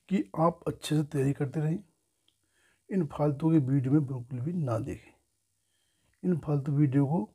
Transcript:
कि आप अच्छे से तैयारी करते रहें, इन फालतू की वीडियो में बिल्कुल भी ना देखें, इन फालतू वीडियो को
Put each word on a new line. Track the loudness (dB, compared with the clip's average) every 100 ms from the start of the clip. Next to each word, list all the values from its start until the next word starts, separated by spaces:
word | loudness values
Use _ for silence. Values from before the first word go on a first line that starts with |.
| -4
कि | -2 -2 2
आप | 0 2 -6
अच्छे | -6 -2 0
से |
तैयारी | 0 0 0
करते | 0 -2 -2
रहें, | -2 -4 -8 _ _ _ _ _ _ _ _ _ -4
इन | -2 -2
फालतू | 0 -2 0 2
की | 4
वीडियो | 4 0 4
में | 2 2
बिल्कुल | -6 -8 -8
भी | -4
ना | -4 -2 -2
देखें, | -4 -10 -14 _ _ _ _ _ _ _ _ _ _ _
इन | -2 -2
फालतू | 0 -2 0
वीडियो | 2 2 4 2
को | 0 -4